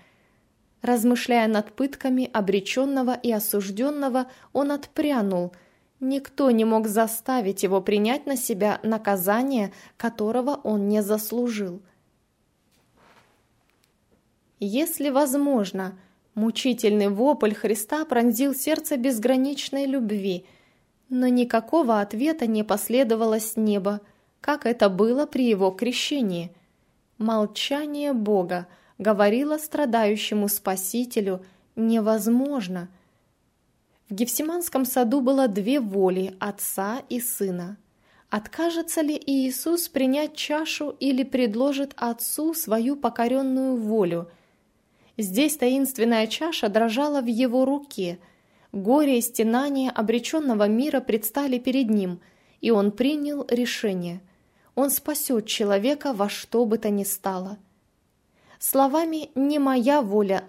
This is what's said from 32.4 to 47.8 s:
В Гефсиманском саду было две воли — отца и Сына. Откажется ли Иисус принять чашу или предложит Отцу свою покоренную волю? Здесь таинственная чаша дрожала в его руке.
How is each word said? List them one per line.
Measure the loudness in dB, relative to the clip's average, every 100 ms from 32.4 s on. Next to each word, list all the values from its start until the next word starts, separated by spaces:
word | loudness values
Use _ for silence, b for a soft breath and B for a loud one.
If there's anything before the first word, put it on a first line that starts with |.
| 2 -2 -6 -8 -10 b b b b _ _ _ _ _ _ _ -10
В | -4
Гефсиманском | -2 -2 -2 -4 -2 -2 0
саду | 0 2 2
было | 2 2 2
две | 0 0 0
воли — | 0 2 2 2 -4 -6
отца | -8 -6 -8 -4 -4 -6 -6
и | -6
Сына. | -6 -4 -4 -4 -8 -14 _ b b b b
Откажется | -8 -8 -4 -2 -2 -4 -2
ли | -2 -2
Иисус | -2 0 0 -2 -2 -2 -2
принять | 0 2 2 -2 -4
чашу | -4 -2 -2 -4 -6 -4
или | -2 0
предложит | 0 0 0 2 0 0 -4 -4
Отцу | -4 -4 -6 -4 -2
свою | -2 -2 0 0 0
покоренную | -2 0 0 0 0 0 0 -2
волю? | 0 2 2 0 -6 b b b b b b b b b
Здесь | -4 2 0 2
таинственная | 0 2 0 0 2 2 2
чаша | -2 -4 -2 0
дрожала | 2 2 2 0 0
в | -2
его | 0 2 2 2
руке. | 0